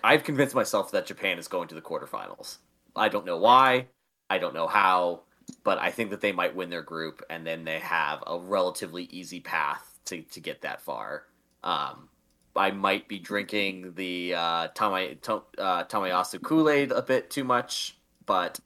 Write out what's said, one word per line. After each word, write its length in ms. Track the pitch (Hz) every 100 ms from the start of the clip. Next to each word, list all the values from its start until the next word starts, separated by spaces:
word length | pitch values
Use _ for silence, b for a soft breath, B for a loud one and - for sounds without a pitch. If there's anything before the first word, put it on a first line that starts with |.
I've 220 | 110 117
convinced 300 | - 139 135
myself 360 | 123 107 104 95
that 160 | 101 90
Japan 320 | 98 98 87
is 100 | -
going 200 | 90 82
to 60 |
the 60 | 80
quarterfinals. 760 | - 78 67 50 50 50 - - _ _ _
I 140 | - 107
don't 160 | 104
know 140 | 90 85
why. 480 | 107 127 131 127 131 _ _ _ _
I 100 | 98
don't 160 | 87
know 120 | 80 82
how. 560 | 104 95 92 87 85 _ _ - -
But 160 | - 92
I 120 | 90
think 200 | 101 110
that 100 | 101
they 120 | 104
might 220 | 90 87
win 160 | 87 87
their 120 | 85
group, 400 | 80 82 80 - -
and 160 | 85 82
then 180 | 82
they 140 | 80 80
have 440 | - 85 73 76 -
a 120 | 87
relatively 640 | 90 101 90 90 92 87 87
easy 300 | 90 85 87
path 580 | - 82 73 73 - - -
to, 160 | 85
to 180 | 80 -
get 220 | 80 76
that 180 | 76 -
far. 420 | - 62 52 73 - _ _ _
Um, 460 | - 80 71 71 73 _ _ _ _ -
I 140 | 98
might 380 | 98 98 98 -
be 100 | 98
drinking 760 | 87 101 98 107 98 95 92
the, 400 | 85 92 90 90
uh, 340 | 87 85 85 80
Tama-, 400 | - 104 95 90 78
to-, 260 | - 107 - -
uh, 260 | 95 90
Tamayasu 580 | 85 107 95 90 90 92
Kool-Aid 500 | - 156 156 143 135
a 100 | 117
bit 280 | 123 131 -
too 140 | 143
much, 520 | 131 123 - - - - _ _ -
but 340 | 95 87 -